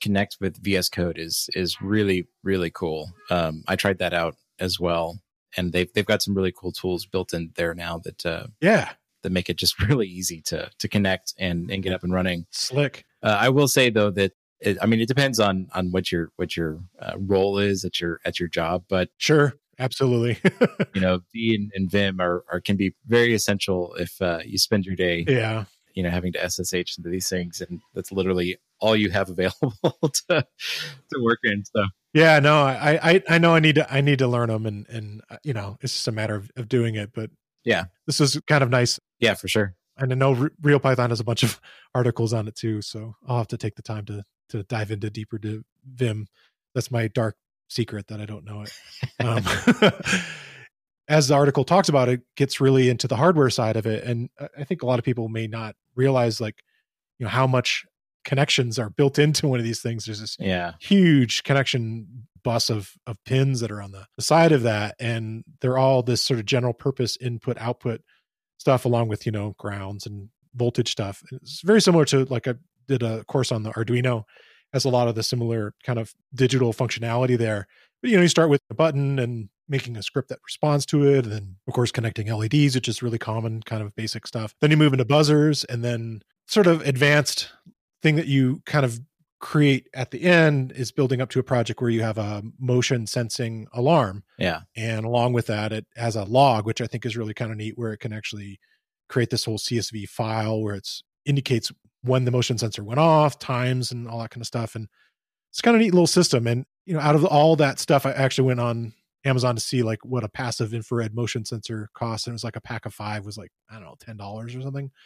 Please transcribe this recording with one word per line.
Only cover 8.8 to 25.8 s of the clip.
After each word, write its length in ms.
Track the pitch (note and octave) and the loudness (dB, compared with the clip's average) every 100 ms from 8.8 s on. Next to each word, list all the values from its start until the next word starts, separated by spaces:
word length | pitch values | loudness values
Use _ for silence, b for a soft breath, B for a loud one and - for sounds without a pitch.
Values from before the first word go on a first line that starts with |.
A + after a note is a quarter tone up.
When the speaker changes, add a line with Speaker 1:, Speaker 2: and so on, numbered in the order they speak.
| - - _ _ | 0 -10 _ _
Speaker 1:
that 80 | F#2 | -4
make 200 | F2+ - | -4 -4
it 80 | F2 | -2
just 200 | F2 - | -2 0
<laughs> 60 | - | 0
really 180 | C#3+ G2+ | 0 0
easy 340 | F2+ F2+ E2 - | -6 -8 -8 -8
to, 240 | D#2+ D2 - | -8 -10 -10
to 100 | G#2 | -4
connect 460 | G#2 G2 F#2 - - | 0 0 0 -6 -6
and, 320 | F2+ E2+ E2+ | -4 -4 -6
and 120 | F#2+ | -6
get 100 | F#2+ | -4
up 100 | F#2 | -4
and 100 | F2 | -2
running. 340 | F#2 F#2 F2 E2 | -2 0 -4 -8
Speaker 2:
Slick. 540 | - - C3 C#3+ - _ _ | -8 -4 -2 -2 -4 _ _
Speaker 1:
Uh, 140 | G#2+ G#2 | 0 2
I 120 | A#2 | 4
will 180 | C3+ C#3 | 4 4
say 220 | - B2 | 4 4
though 200 | A2 G#2 | 4 2
that 200 | F#2+ F#2+ _ _ _ | 2 -2 _ _ _
it, 180 | G#2 F#2 | -2 0
I 60 | G#2 | 2
mean, 140 | A2+ | 2
it 80 | A2+ | 2
depends 300 | B2+ C#3 A2+ | 2 2 2
on, 300 | G#2 F#2 F#2 | 2 2 -4
on 180 | F#2 F2+ | -4 -2
what 180 | F#2 F2 | -2 -2
your, 200 | F2 D#2+ - | -4 -4 -6
what 200 | D#2 - | -6 -4
your, 240 | E2 D#2 F2+ - | -6 -6 -14 -16
uh, 140 | - - | -10 -8
role 400 | F#2+ G2 G2 G2 | 0 2 2 2
is 260 | G2+ F#2+ | 2 0
at 160 | F#2 - | -2 -4
your, 200 | E2+ E2 | -4 -4
at 160 | E2 - | -6 -4
your 80 | F2 | -4
job, 360 | - E2 F2+ - | -2 -2 -2 -2
but 220 | F#2+ F2+ - | -2 -2 -4
Speaker 2:
Sure, 340 | - D3+ C#3+ - _ - | 2 4 4 0 _ -6
absolutely. 600 | B2+ - C3+ A#2+ A#2 A2+ - - - | -6 0 0 2 0 2 0 2 0
<laughs> 280 | - G#3 | 0 -6
Speaker 1:
you 80 | F#2+ | -2
know, 180 | F#2 F2+ - | 0 0 -4
V 200 | A2+ A2+ | -4 0
and, 160 | A2 G#2 | 0 -2
and 160 | G2 F#2+ | -4 -2
Vim 280 | G2+ G2 F#2 | 2 0 0
are, 260 | F2+ F2 - | 0 0 -4
are, 120 | F2+ | -6
can 140 | - G2+ | -2 0
be 160 | G2 - - | 0 -4 2
very 280 | A#2 A#2+ | 4 4
essential 600 | A2 - G2+ - F#2 F2 - | 2 0 -2 0 -2 -4 -6
if, 240 | F2 - | -8 -4
uh, 180 | F#2 E2 | -2 -2
you 140 | D#2+ G2 | -4 -2
spend 300 | - G#2+ F#2 | 0 0 -2
your 100 | F2+ | -2
day, 280 | F2+ E2+ E2+ | 0 0 0
Speaker 2:
Yeah. 360 | B2+ A2 A2+ G2+ _ | 0 0 -4 -8 _